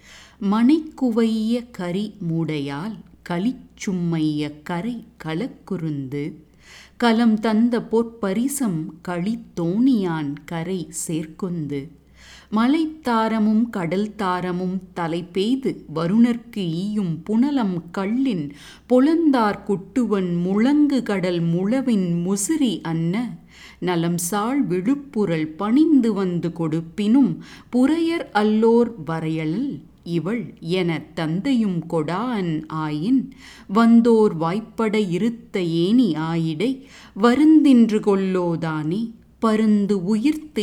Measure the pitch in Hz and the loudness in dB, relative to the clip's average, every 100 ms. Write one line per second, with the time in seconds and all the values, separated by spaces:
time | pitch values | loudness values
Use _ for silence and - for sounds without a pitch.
0 | - - - - 202 214 240 320 - - | -20 -20 -20 -6 -2 2 4 4 0 -2
1 | 254 226 226 220 220 240 240 - 175 185 | 0 2 2 0 -2 -2 -4 -8 -4 -4
2 | 214 - 170 165 156 151 139 143 214 190 | -6 -6 -4 -2 -2 -4 -4 -6 -8 -12
3 | - - - 175 226 262 - - 214 185 | -16 -16 -6 -2 -2 -4 -10 -10 -6 -2
4 | 170 160 156 147 147 151 - 175 220 233 | -2 0 0 -2 -4 -8 -8 -6 -6 -8
5 | - - 160 160 269 - - 180 160 143 | -14 -14 -8 -6 -6 -10 -10 -6 -4 -6
6 | 131 143 156 - _ _ - - - - | -6 -6 -8 -10 _ _ -20 -20 -20 -2
7 | 233 226 233 214 226 214 240 226 - 226 | 2 4 4 2 2 2 2 0 0 -2
8 | 226 - 196 196 269 - 226 160 160 - | -2 -4 -4 -2 -2 -2 -2 -2 -6 -10
9 | - 175 196 233 - - 170 208 269 226 | -8 -4 -4 -6 -8 -4 -2 2 2 2
10 | 180 160 143 147 - 170 165 185 - - | 0 -2 -4 -8 -8 -8 -4 -6 -8 -10
11 | - 160 160 160 190 170 143 143 139 - | -6 -6 -6 -8 -8 -6 -6 -8 -10 -16
12 | _ - - - - 214 247 320 311 - | _ -20 -20 -20 -4 0 2 2 -2 -4
13 | 247 226 220 220 214 214 240 208 165 185 | -2 0 0 0 2 2 0 -4 -4 -2
14 | 208 208 190 180 180 180 185 185 - - | -4 -4 -4 -2 -4 -4 -4 -6 -8 -6
15 | 165 170 175 190 214 269 214 - - 151 | -4 -4 -4 -2 0 0 -2 -6 -8 -4
16 | 170 220 240 233 - 214 170 165 202 214 | 0 2 2 0 -8 -8 -4 -4 -4 -4
17 | 180 160 185 220 285 277 202 175 170 202 | -4 -4 -2 0 2 0 -2 -4 -8 -6
18 | 196 247 269 180 143 - - - - 254 | -4 -2 -2 -2 -6 -12 -20 -12 2 4
19 | 285 339 320 262 208 196 - 196 - 262 | 4 4 4 4 2 -2 -4 -6 -4 -2
20 | 220 202 180 175 180 202 254 294 285 262 | 0 0 0 -2 0 2 2 4 4 2
21 | - 196 180 175 170 170 196 269 254 208 | -2 -2 0 0 0 0 0 0 2 0
22 | 180 170 175 202 - 320 247 160 170 165 | 2 0 0 -2 -2 0 0 -2 -4 -2
23 | 165 208 233 165 - - - - 175 170 | -2 -2 -4 -10 -18 -20 -20 -8 -2 0
24 | 170 175 - 208 220 285 190 180 196 285 | 0 -2 -2 -2 0 0 0 0 0 -2
25 | - 220 185 165 156 - 208 262 330 277 | -4 -2 0 -2 -4 -4 0 4 6 4
26 | 226 196 185 175 170 170 160 160 165 - | 4 2 0 -2 -4 -4 -2 -2 -4 -2
27 | 208 269 214 - - - - 247 269 330 | 2 4 4 0 -10 -20 -4 2 2 2
28 | 330 339 - 208 214 220 226 233 233 190 | 0 -2 -2 0 2 4 6 4 2 -2
29 | 156 160 160 160 156 190 277 185 - _ | -6 -4 -4 -4 -2 -4 -4 -8 -14 _
30 | 170 165 165 233 151 - 165 185 170 156 | -6 -4 -2 -4 -8 -10 -4 -2 0 -2
31 | - - 156 170 277 247 208 170 165 170 | -6 -6 -4 -2 0 2 0 -2 -2 -2
32 | 156 180 254 220 175 156 - 156 156 151 | -2 -4 -4 -4 -2 -4 -6 -6 -4 -4
33 | 196 262 - - - - - 202 233 233 | 0 0 0 -10 -20 -18 -2 2 6 6
34 | 240 226 208 165 165 202 - - 220 214 | 6 6 4 2 -2 -4 -6 -4 0 0
35 | 190 170 233 233 - 196 175 165 180 247 | 0 0 -2 -4 -8 -4 -2 0 2 4
36 | 214 151 160 165 165 156 240 262 - - | 4 0 -2 -2 -2 -2 -4 -4 -10 -20
37 | - 190 233 262 311 311 277 240 208 214 | -16 0 2 6 6 8 8 6 6 4
38 | 214 196 190 185 175 165 165 156 151 202 | 2 2 2 0 -2 -2 -4 -4 -4 -4
39 | 233 - _ - 226 214 220 208 196 202 | -6 -10 _ -4 0 2 4 4 2 0
40 | 175 214 285 302 - 330 | 0 0 0 -2 -4 -6